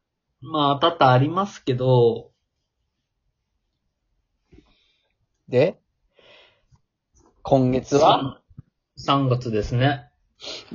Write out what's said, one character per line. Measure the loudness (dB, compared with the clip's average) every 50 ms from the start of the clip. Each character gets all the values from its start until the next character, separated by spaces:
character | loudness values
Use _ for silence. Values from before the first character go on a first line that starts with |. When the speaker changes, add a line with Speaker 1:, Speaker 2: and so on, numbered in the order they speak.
| _ _ _ _ _ _ _ _ -16
Speaker 1:
ま | -8 -4 -2 0 0 0
あ、 | 0
多 | 0 -2
々 | 0 2 4 4
あ | 4
り | 4 2 0
ま | -2 -4 -6
す | -6 -8 -12 -6
け | -6 -4
ど。 | -2 0 2 4 4 4 2 2 -2 -10 _ _ _ _ _ _ _ _ _ _ _ _ _ _ _ _ _ _ _ _ _ _ _ _ _ _ _ _ _ _ _ _ _ _ _ _ _ _ _ _ _ _ _ _ _ _ -20 _ _ _ _ _ _ _ _ _ _ _ _ _ _ _ _ _ -4
Speaker 2:
で、 | 0 0 0 0 -2 _ _ _ _ _ _ _ _ _ _ _ _ _ _ _ _ _ _ _ _ _ _ _ _ _ _ _ _ _ _ _ _ _ -4
今 | 0 2 2 2 2
月 | 0 -2 -4 0 0
は？ | 2 4 4 2 2 -2 -6 -10 _ _ _ _ -20 -20 _ _ _ _ _ _
Speaker 1:
三、 | -12 -4 -2 -2 0 0 0
三 |
月 | -2 -4 -4 -6
で | -6 -4 -4
す | -4 -4
ね。 | -2 -2 -2 -2 -4 -10 _ _ _ _ _ _ _ -18 -18 -18 -18 -18 -16 -14